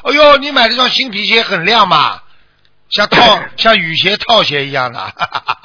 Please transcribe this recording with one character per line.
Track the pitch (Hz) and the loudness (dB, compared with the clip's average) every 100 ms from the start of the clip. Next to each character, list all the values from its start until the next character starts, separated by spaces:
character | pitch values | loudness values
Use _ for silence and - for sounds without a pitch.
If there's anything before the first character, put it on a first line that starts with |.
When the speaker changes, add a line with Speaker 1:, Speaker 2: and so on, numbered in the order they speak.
Speaker 1:
？“哎 | - | -2
呦， | 285 294 277 | 4 6 4
你 | 285 | 2
买 | 269 226 | 0 0
这 | |
双 | 240 247 | 0 -2
新 | - 262 | -2 -4
皮 | 196 | -6
鞋 | 202 226 | -2 0
很 | 220 185 | 0 -2
亮 | 170 233 190 | 0 2 2
嘛。” | 160 123 95 - - _ _ _ _ _ | 2 0 -2 -12 -20 _ _ _ _ _
像 | - 208 | -4 0
套， | - 240 190 | 2 4 2
Speaker 2:
<laughs> | - - | -2 -2
Speaker 1:
像 | 226 214 | 0 2
雨 | 165 160 | 0 -2
鞋、 | 180 208 | -2 -2
套 | - 226 | 0 0
鞋 | 170 147 139 | 0 -2 -4
一 | |
样 | 139 127 | -4 -4
的， | 117 95 - 165 143 - - | -6 -12 -8 -8 -6 -8 -8